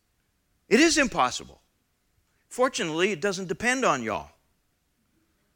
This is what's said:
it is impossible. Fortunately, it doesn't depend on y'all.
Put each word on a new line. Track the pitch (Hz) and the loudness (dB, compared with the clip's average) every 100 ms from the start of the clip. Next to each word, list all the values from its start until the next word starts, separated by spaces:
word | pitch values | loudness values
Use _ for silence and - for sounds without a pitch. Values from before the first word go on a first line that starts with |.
| _ _ _ _ _ _ - | _ _ _ _ _ _ 2
it | 220 | 4
is | 330 302 | 4 4
impossible. | 262 170 127 - 67 - _ _ _ _ _ _ _ _ _ | 0 0 -2 -2 -12 -20 _ _ _ _ _ _ _ _ _
Fortunately, | - 254 - 170 160 196 | -2 0 0 -4 0 0
it | 170 | 0
doesn't | 202 185 180 | -4 -4 -6
depend | 190 233 262 | -4 -2 0
on | 208 139 | 2 0
y'all. | 110 87 71 _ _ _ _ _ _ _ _ _ _ _ _ | -2 -6 -8 _ _ _ _ _ _ _ _ _ _ _ _